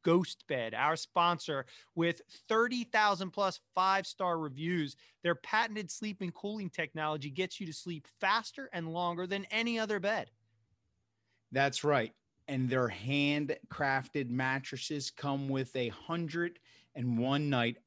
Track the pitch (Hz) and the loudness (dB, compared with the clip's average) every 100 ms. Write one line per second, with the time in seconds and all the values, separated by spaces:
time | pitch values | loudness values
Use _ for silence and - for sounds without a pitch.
0 | 170 175 175 - - 135 113 117 147 160 | 4 4 2 -8 -2 -2 0 2 2 0
1 | - 175 170 170 - 143 131 - - 165 | 0 2 4 2 -2 -4 -6 -16 -8 0
2 | 170 165 - - - 220 233 240 - 214 | 0 0 -10 -20 0 2 2 0 0 4
3 | 214 185 185 202 190 - _ 185 190 196 | 4 2 -2 0 0 -2 _ 2 4 2
4 | 185 - 180 165 151 135 160 180 143 - | -2 -4 -2 0 -2 -4 -2 0 -2 -6
5 | - _ 170 170 - 220 226 214 180 - | -20 _ 0 0 2 0 2 -4 -8 -6
6 | 214 196 180 - 208 214 185 - 156 160 | -6 -4 -6 -4 -6 -4 -6 -4 -4 -2
7 | 156 151 143 135 185 - 175 151 175 160 | -2 -2 -4 -2 -4 -4 -8 -8 -8 -8
8 | - _ 190 220 220 - 269 180 165 170 | -10 _ 2 2 -2 -12 -8 -6 -4 -2
9 | 175 170 180 196 196 214 233 226 220 208 | -2 -2 -2 -4 -2 -2 0 -2 -2 0
10 | 196 214 113 _ _ _ _ _ _ _ | 0 -2 -4 _ _ _ _ _ _ _
11 | _ _ _ _ _ 131 139 131 147 139 | _ _ _ _ _ 0 2 2 2 2
12 | 110 - _ _ - 135 127 131 120 95 | 2 -8 _ _ -6 -2 2 2 0 -2
13 | 117 143 143 147 139 - - - 143 135 | -2 2 2 2 -2 -6 -8 -2 0 0
14 | 127 147 123 127 131 135 135 131 - 147 | 0 -4 -2 0 0 0 -4 -8 -6 -6
15 | 135 - 143 139 135 135 127 131 120 - | -6 -6 -2 -2 0 -2 -2 -2 -4 -4
16 | - 170 165 170 175 170 _ - _ 139 | -6 -4 -4 -2 -4 -6 _ -20 _ -4
17 | 127 117 127 139 147 127 117 117 | 0 2 2 2 4 4 2 0